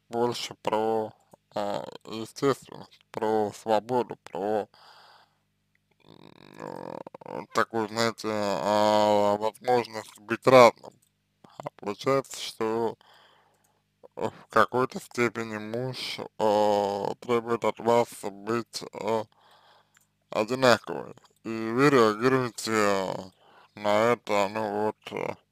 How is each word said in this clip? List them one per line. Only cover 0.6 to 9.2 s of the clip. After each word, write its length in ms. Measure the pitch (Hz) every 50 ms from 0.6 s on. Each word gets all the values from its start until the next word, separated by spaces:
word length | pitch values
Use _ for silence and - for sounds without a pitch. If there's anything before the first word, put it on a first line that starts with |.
| - - 110 107 110 110 113 110 110 107 - _ _ _ _ _ _ _ -
а, 320 | 107 104 101 101 - - - - - _
естественность, 960 | - 104 110 110 - - - - 139 127 - - - - - 98 - - - _ _
про 440 | - - 110 107 110 110 107 104 -
свободу, 640 | - - 110 110 107 104 117 127 123 113 - - - _
про, 440 | - - 82 95 104 107 107 95 - _ _ - - - - - - - _ _ _ _ _ _ _ _ _ _ _ _ _ _ _ _ _ _
м, 960 | 53 53 - - 50 - 50 50 50 50 53 53 50 50 50 50 50 50 50 50 - - - -
э, 160 | 50 50 62 98 - -
такую, 340 | 113 107 - - 113 110 101
знаете, 400 | 107 113 117 117 107 - - 110
а, 1080 | 107 107 104 101 98 78 67 101 107 104 107 107 107 107 107 107 104 104